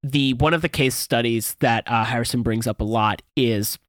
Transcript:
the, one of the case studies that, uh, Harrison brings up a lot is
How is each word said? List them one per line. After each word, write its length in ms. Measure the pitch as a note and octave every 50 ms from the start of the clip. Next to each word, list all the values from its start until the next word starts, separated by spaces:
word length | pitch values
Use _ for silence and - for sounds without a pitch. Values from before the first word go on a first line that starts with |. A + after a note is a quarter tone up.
| -
the, 300 | C#3+ C3 D3 C#3 C3+ C3
one 180 | A#2+ C#3+ D#3 E3+
of 80 | E3
the 80 | D#3+ E3+
case 260 | - - D3 C3 A#2+
studies 600 | - - - - A#2 A#2+ A#2+ A#2 A2+ G#2 - - _
that, 240 | - B2+ A#2 A2+ - -
uh, 140 | A#2 A2+ A2
Harrison 360 | A2 B2+ A#2+ A#2 A#2 - B2+
brings 260 | A#2 A2+ A2+ A2+ A2+ A#2+
up 140 | G#2+ _
a 40 | A2+
lot 360 | G#2 A2 A2+ G#2+ G#2+ G#2 - - _ _
is 420 | - B2+ A#2 A2+ G#2 G#2 - - - _